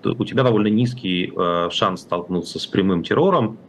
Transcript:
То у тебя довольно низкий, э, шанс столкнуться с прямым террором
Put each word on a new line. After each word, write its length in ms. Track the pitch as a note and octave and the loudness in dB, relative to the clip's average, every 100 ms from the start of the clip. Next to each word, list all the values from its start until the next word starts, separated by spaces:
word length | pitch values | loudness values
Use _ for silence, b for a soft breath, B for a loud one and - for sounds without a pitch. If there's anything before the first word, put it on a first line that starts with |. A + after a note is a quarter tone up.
То 140 | - B2 | -2 -2
у 80 | G#2 | -2
тебя 180 | B2 | 2
довольно 240 | B2+ G#2+ G#2 | 4 4 2
низкий, 640 | G#2+ A#2+ - F#2+ F2+ F2+ - | 2 0 -2 -4 -2 -2 -2
э, 340 | F2 F2 F2 | 0 0 -2
шанс 300 | - G#2 F2 | 0 0 -2
столкнуться 560 | - F2 F2 F2+ E2 G2+ | -6 -6 -2 -4 -4 -10
с 80 | - | -2
прямым 360 | - F#2+ F2 | 0 2 0
террором 580 | D#2+ A2+ F3+ F3+ A2+ A2 | 0 2 4 2 0 -4